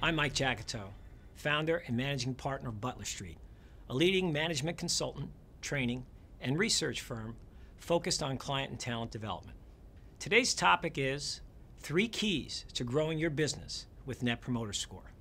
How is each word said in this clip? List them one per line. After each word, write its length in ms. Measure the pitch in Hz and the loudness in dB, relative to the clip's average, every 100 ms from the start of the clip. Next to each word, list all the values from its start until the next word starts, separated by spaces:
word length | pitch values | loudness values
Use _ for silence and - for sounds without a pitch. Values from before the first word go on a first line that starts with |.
I'm 120 | 151 165 | 4 4
Mike 180 | 147 | 4
Jacoto, 560 | - 135 120 - 117 98 95 - - - | 4 2 2 -2 -6 -6 -10 -16 -16 -18
founder 480 | - 151 147 156 165 - | -4 2 2 4 2 2
and 100 | 117 | 0
managing 380 | 135 143 120 | 2 0 -2
partner 340 | 123 143 135 139 | -2 -2 -2 -4
of 100 | 107 | -4
Butler 280 | 123 123 104 | -4 -4 -6
Street, 320 | - 95 80 - - - - - | -6 -8 -10 -14 -18 -18 -18 -4
a 60 | |
leading 360 | 123 175 190 185 | 4 6 6 4
management 460 | 147 160 156 147 175 | 2 2 2 0 -2
consultant, 540 | 175 - 143 - 135 - - - | 0 0 0 -4 -8 -8 -18 -12
training, 420 | - 143 123 123 123 - - - | -4 0 2 0 -4 -16 -18 -6
and 160 | - 147 | 0 2
research 420 | 220 - 151 113 | 4 4 2 -2
firm 360 | - 117 110 117 - - - - | -4 -6 -6 -10 -14 -16 -18 -14
focused 440 | - 170 170 170 | 2 2 4 0
on 140 | 147 131 | 0 -2
client 340 | - 139 135 | 0 -2 -2
and 80 | 120 | -4
talent 340 | - 117 113 | -2 -2 -2
development. 440 | 113 104 87 - - - - - - - - | -4 -4 -6 -8 -16 -16 -18 -18 -18 -18 -10
Today's 340 | - 208 254 | 4 6 6
topic 460 | - 180 180 170 147 | 4 6 6 4 0
is 420 | 135 139 143 - - - - - | 0 0 -2 -6 -10 -16 -18 -14
three 280 | - 147 226 | 0 2 4
keys 600 | - 214 170 - - - | 2 2 2 0 -8 -6
to 100 | - | -4
growing 340 | 123 139 156 160 | 0 2 2 2
your 120 | 165 | 0
business 560 | 143 147 143 - - - - | 2 2 0 -6 -10 -10 -12
with 180 | - 120 | -8 -2
Net 200 | 123 117 | 0 0
Promoter 320 | - 123 113 | 0 -2 0
Score. 360 | 98 - 95 - - | -4 -6 -8 -14 -18